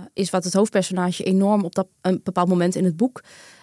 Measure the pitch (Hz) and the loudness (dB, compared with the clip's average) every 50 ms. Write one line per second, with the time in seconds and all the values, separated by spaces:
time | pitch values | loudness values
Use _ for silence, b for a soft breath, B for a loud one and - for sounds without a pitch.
0 | 180 - - - 196 180 - 185 175 180 170 190 214 214 - 202 185 - 185 180 | -18 -10 -6 -4 -4 -2 -2 -2 -2 0 2 2 2 2 2 0 -2 -2 -2 -2
1 | 180 180 175 - - 185 190 190 196 202 214 208 190 170 - - 190 - _ _ | -2 -2 -2 -2 -2 0 2 2 4 4 2 2 0 -2 -2 -4 -4 -4 _ _
2 | - 185 190 - - - 180 180 180 175 185 175 170 180 180 - 185 180 160 160 | -2 0 0 0 -2 -4 -2 0 2 2 2 2 2 0 0 0 0 0 0 0
3 | 226 254 - - B B B B B B B B | -2 -2 -2 -6 B B B B B B B B